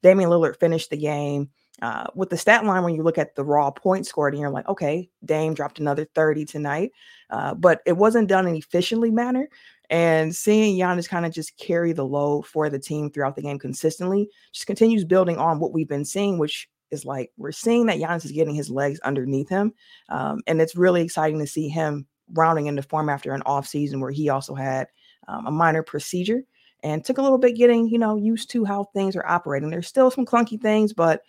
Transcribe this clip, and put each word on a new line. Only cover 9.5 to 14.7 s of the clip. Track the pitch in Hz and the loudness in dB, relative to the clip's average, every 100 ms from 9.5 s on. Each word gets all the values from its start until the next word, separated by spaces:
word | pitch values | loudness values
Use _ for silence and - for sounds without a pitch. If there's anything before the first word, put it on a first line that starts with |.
| _ - _ - | _ -20 _ -4
And | 170 165 160 160 | 0 4 2 0
seeing | 170 - 214 214 185 | -2 2 4 4 2
Giannis | 180 180 170 | 0 -2 -4
kinda | 175 170 | -4 -4
just | 165 156 - | -6 -10 -10
carry | - 170 170 | -4 0 0
the | 156 135 | -2 -2
load | 143 147 147 - | -2 0 -2 -4
for | 156 151 | -4 -2
the | 139 | -4
team | - 151 147 | -6 -6 -6
throughout | 147 139 139 | -4 -4 -4
the | |
game | 143 143 | -8 -8
consistently | - 139 160 160 180 196 208 _ _ | -8 -4 -4 -2 -2 -2 -2 _ _
just | - | -12
continues | - | -6